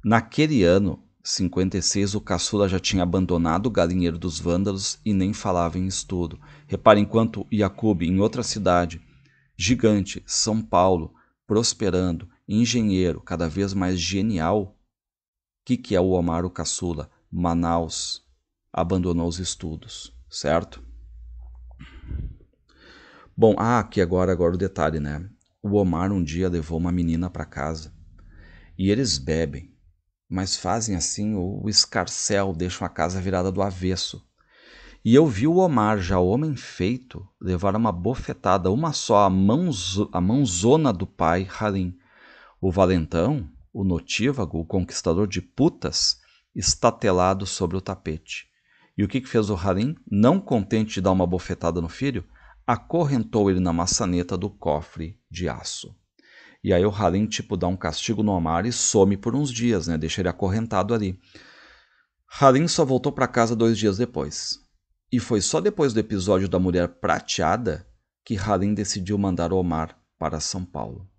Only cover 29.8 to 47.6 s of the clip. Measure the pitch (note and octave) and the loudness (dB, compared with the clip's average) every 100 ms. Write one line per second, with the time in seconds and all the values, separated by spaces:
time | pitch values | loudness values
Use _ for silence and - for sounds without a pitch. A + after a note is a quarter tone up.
29.8 | _ _ _ _ _ F#2 F#2 - F2+ G#2+ | _ _ _ _ _ -6 -4 -4 -2 -2
30.8 | A2 F2+ - - G#2 G#2 F2+ G2+ G2 G2+ | -2 -4 -4 -4 -4 -2 -4 -4 -2 0
31.8 | - - F2 - - G2 G2 E2 F2+ F#2 | 0 -2 -4 -6 -2 0 0 -2 -6 -4
32.8 | F#2 - E2 F#2 F#2 F#2 F#2 F#2+ G2 F#2 | -8 -2 -2 -2 -2 0 0 0 -2 -2
33.8 | F#2 F#2 - - _ _ _ _ - - | -2 -2 -4 -10 _ _ _ _ -20 -20
34.8 | - - A2 B2 D#3+ G2 C#3+ F3 F#3 B2+ | -20 -6 6 6 6 2 2 4 4 4
35.8 | G#2+ G#2+ F2+ F#2+ F2+ A#2 D#3 C3 - - | 2 0 2 2 2 2 -2 -6 -10 -4
36.8 | F2+ B2+ - - G2 _ F#2 F2+ G2 G#2+ | -2 -2 -8 -18 -18 _ -4 0 0 2
37.8 | A2+ F2 F2+ D#2 - - G2+ F#2+ F2+ A2 | 0 0 -4 -4 -6 -4 2 2 2 0
38.8 | D#3+ D3 - G#2 G2 F#2+ G2 C3 F3+ A2+ | -2 -4 2 4 6 4 4 4 0 -2
39.8 | F2+ F#2+ G#2 F#2 F2+ B2+ C3+ E2+ G#2+ D#3 | -4 -2 -2 0 0 2 0 2 4 4
40.8 | D3 F#2 F#2 - E2 F2 F#2+ - G#2+ F#2+ | 4 0 -6 -2 0 0 -2 -4 -2 -2
41.8 | F2+ F2+ _ _ - - - _ F#2+ F2+ | -4 -6 _ _ -20 -20 -20 _ -2 4
42.8 | F#2 F#2 D#2 E2 F#2+ D3+ E2 - - A2+ | 4 4 2 0 2 0 -4 -14 -16 -4
43.8 | G2 E2 - - A#2 C3 F2 D#2+ D#2+ G2 | 0 0 -2 -2 -2 0 -4 -4 -4 -4
44.8 | F2+ - F#2 E2 G#2 F#2+ - - D3+ - | -4 -4 -2 0 0 -2 -8 0 0 0
45.8 | D2 - - - _ _ _ - - - | -6 -2 -2 -4 _ _ _ -6 -4 2
46.8 | A#2+ - G#2+ F2+ F#2 G2 G2 - | 2 2 2 4 2 0 -4 -4